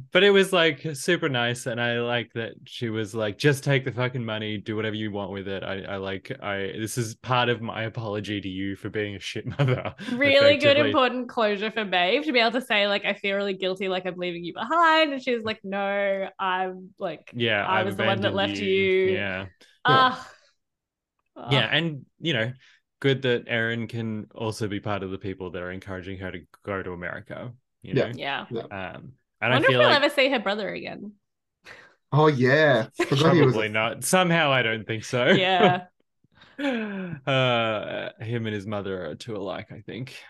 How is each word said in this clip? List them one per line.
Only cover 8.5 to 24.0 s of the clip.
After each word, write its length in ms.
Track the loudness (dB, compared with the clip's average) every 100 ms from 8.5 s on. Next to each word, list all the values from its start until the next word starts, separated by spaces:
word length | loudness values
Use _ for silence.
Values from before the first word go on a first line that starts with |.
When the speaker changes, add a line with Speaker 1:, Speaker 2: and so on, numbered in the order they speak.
| -6 -6 -6
Speaker 1:
for 120 | -6
being 260 | -6 -6 -8
a 40 |
shit 260 | -10 -10 -6 0
mother, 340 | 2 0 -4 -10
<laughs> 80 | -8
Speaker 2:
Really 420 | 0 4 6 6 6
good, 80 | 6 4
Speaker 1:
effectively. 120 | 4
Speaker 2:
important 360 | 4 2 0 -4
closure 440 | 0 0 0 -4
for 120 | -4
Maeve 400 | 0 2 2 2
to 80 | 2
be 80 | 2
able 120 | 2
to 80 | 0
say, 260 | 0 2 2
like, 160 | 2
"I 80 | -2 -2
feel 200 | -2 -2
really 180 | -2
guilty, 360 | -2 -4 -2 -2
like, 160 | -2 -4
I'm 100 | -6
leaving 300 | -6 -6 -8
you 80 |
behind," 580 | -8 -2 4 4 6 2
and 100 | 0
she's 220 | -2 -2
like, 160 | -4 -8 -6
"No, 640 | -4 -2 0 0 -2 -4 -4
I'm, 540 | -2 -2 -2 -6 -16 -10
like, 340 | -8 -8 -10
Speaker 1:
Yeah, 320 | -2 2 2 2
Speaker 2:
I 140 | 0
Speaker 1:
I've 40 | 0
Speaker 2:
was 100 | 0
the 80 | 2
one 160 | 2
that 100 | 0
Speaker 1:
abandoned 40 | 0 0
Speaker 2:
left 80 | 0
Speaker 1:
you. 80 | 0
Speaker 2:
you." 400 | 2 2 2 2 0
Speaker 1:
Yeah. 280 | -2 -4 -8 _ _ _
Speaker 2:
Ugh. 340 | 4 6 6 2 -10 -20 _ _ _ _ _ _ _ _ _ -12 0
Speaker 1:
Yeah, 140 | 2 2
Speaker 2:
Ugh. 40 |
Speaker 1:
and, 320 | 2 0 -4 -12 _
you 100 | -2
know, 220 | 0 -2 -4 _ _ _ _
good 220 | 0 2
that 200 | 2 0 0
Erin 400 | -2 0 -2 -6
can 400 | -6